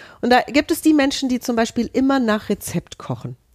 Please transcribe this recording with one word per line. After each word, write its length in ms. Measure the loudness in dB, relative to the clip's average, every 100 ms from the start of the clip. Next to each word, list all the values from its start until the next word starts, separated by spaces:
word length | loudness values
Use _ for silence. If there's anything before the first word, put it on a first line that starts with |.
| -20 -6
Und 80 | 2
da 120 | 2
gibt 300 | 4 0 0
es 100 | 0
die 120 | 2
Menschen, 340 | 4 2 0 -4
die 120 | -4
zum 140 | -2 -2
Beispiel 340 | -2 -2 -4
immer 280 | 0 2 2
nach 280 | 2 0 -2
Rezept 500 | -6 -6 -8 -8 -12
kochen 380 | -10 -8 -10 -14 _